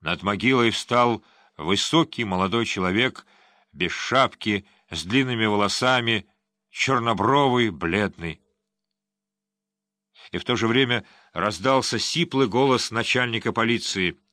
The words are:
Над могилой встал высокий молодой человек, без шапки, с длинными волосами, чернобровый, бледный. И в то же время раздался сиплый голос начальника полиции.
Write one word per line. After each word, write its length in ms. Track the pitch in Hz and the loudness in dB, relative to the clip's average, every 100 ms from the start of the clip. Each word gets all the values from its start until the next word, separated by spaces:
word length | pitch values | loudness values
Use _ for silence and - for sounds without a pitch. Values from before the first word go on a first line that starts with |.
Над 220 | 78 87 | -4 -4
могилой 480 | 95 101 110 131 117 | -2 0 2 4 2
встал 540 | 104 - 120 120 113 _ _ _ _ | 0 0 2 2 2 _ _ _ _
высокий 680 | 78 98 - 156 156 - | -2 -2 2 2 2 -2
молодой 420 | 113 92 95 113 113 | -4 0 0 0 -2
человек, 580 | - 92 95 127 - - _ _ _ _ | -2 0 0 0 -4 -20 _ _ _ _
без 200 | 71 87 | -6 -6
шапки, 720 | - - 127 123 - 110 104 - _ _ | -4 0 2 2 0 -2 -2 -4 _ _
с 140 | 80 | -12
длинными 420 | 82 123 131 120 110 | -2 0 0 0 0
волосами, 800 | 104 101 - 127 127 117 110 - _ _ _ _ | 2 0 2 2 2 2 -2 -4 _ _ _ _
чернобровый, 1000 | - - 131 117 104 104 139 139 123 117 | -6 0 0 0 0 2 4 4 2 0
бледный. 720 | 87 85 92 101 - 85 76 _ _ _ _ _ _ _ _ _ _ _ _ _ _ _ _ _ _ - | -2 -2 0 -2 -4 -12 -12 _ _ _ _ _ _ _ _ _ _ _ _ _ _ _ _ _ _ -10
И 60 | - | -10
в 60 | |
то 120 | - 120 | -2 0
же 100 | 113 | 2
время 400 | 120 131 120 - _ _ | 2 2 0 -4 _ _
раздался 680 | 85 98 104 98 135 - 117 | -4 -2 -2 0 0 0 -4
сиплый 500 | - 156 165 135 131 | -4 -4 -2 0 0
голос 420 | 107 135 127 - | 2 2 2 0
начальника 600 | 113 113 127 123 113 - | -4 -2 0 0 -2 -4
полиции. 680 | - 113 117 - 98 90 78 _ | -2 0 0 -2 -2 -2 -4 _